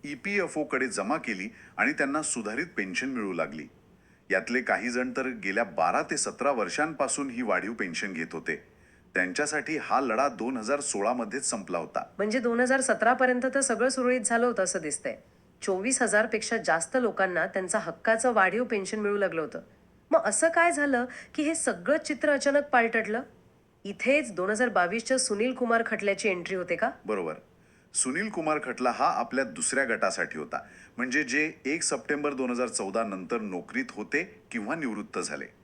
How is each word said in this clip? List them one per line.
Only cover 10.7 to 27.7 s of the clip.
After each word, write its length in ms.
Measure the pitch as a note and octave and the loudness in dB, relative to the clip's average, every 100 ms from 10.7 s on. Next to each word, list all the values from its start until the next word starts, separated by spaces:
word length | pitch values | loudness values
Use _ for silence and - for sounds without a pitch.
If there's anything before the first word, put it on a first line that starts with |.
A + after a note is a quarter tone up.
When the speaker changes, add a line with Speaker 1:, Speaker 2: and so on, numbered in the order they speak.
| A#2 | -2
Speaker 1:
सोळा 320 | C#3+ G2+ G2+ | 0 0 0
मध्येच 320 | B2 G#2+ A#2 | 0 -2 -4
संपला 340 | - A2+ F#2 F2 | -4 -4 -4 -4
होता. 240 | D#2 - - - | -4 -8 -8 -4
Speaker 2:
म्हणजे 200 | G#3 B3 | 0 0
दोन 200 | A#3 A#3 | 0 2
हजार 200 | B3 C4 | 4 2
सतरा 320 | B3+ G#3+ A3+ | 2 4 4
पर्यंत 340 | B3+ B3+ B3 C4 | 6 4 4 2
तर 60 | C4+ | 0
सगळं 280 | C4+ G#3+ B3+ | 0 2 2
सुरळीत 320 | C4 B3 B3+ | 2 2 2
झालं 260 | G#3 A#3 A#3+ | 2 2 2
होतं 180 | G3+ | 2
असं 160 | F#3+ F#3 | 0 0
दिसतंय. 360 | D#3 - C3 - - _ _ _ | -4 -4 -6 -8 -16 _ _ _
चोवीस 380 | - F#3 A3 B3+ | -2 0 0 2
हजार 240 | A#3 G#3 A3 | 4 4 2
पेक्षा 300 | G#3+ - A3+ | -2 -2 -2
जास्त 400 | - E3 E3 C4 | 2 0 2 0
लोकांना 500 | A#3 G3 F#3+ F3 F#3 | 2 2 0 2 0
त्यांचा 320 | G3 F#3 G#3+ | -2 0 -2
हक्काचं 540 | E3+ - - A3 B3 | -2 -2 0 4 4
वाढीव 320 | G#3+ F#3 G#3 | 4 4 2
पेन्शन 360 | B3 G#3+ F#3 G#3+ | 0 -2 -2 -2
मिळू 160 | G3+ G3+ | 0 2
लागलं 240 | F#3+ D#3+ | 0 0
होतं. 200 | D3+ - - - _ _ _ | -4 -8 -14 -20 _ _ _
मग 140 | D#4 | 4
असं 240 | G#3 G3+ E4 | 4 2 4
काय 240 | E4+ E4+ | 6 4
झालं 320 | D4 C#4+ B3 B3+ - - | 4 2 2 0 -8 -8
की 80 | - | -2
हे 120 | D4 | -2
सगळं 420 | D#4+ - F3+ F#3 D#4 | 0 -2 -2 0 0
चित्र 360 | D#4 C#4 D4+ | 0 -2 2
अचानक 360 | C#4 C#4 C#4+ C#4+ | 2 4 2 4
पालटलं? 500 | B3 A3+ A3+ G3+ A3+ C4+ - - _ _ _ | 4 4 2 0 -4 -6 -20 -20 _ _ _
इथेच 500 | G3 G3+ B3 D4 A#3+ | -12 -2 4 4 2
दोन 160 | F3+ F#3+ | -2 -2
हजार 180 | G#3+ B3 | 2 2
बावीसच्या 500 | F#3+ F3 A3+ A#3 C4 | 4 2 0 0 0
सुनील 340 | - G3+ B3 | 2 2 0
कुमार 280 | B3+ A#3+ A3+ A3+ | 0 2 2 2
खटल्याची 420 | G#3 G3+ G3 G#3+ | 0 0 2 0
एंट्री 280 | F3+ E3+ F#3 | 0 -4 -6
होते 200 | E3+ E3+ | -2 0
का? 140 | A3+ - - | -2 -2 -4
Speaker 1:
बरोबर. 280 | G#2 E2 D2 - _ _ | -2 -2 -8 -14 _ _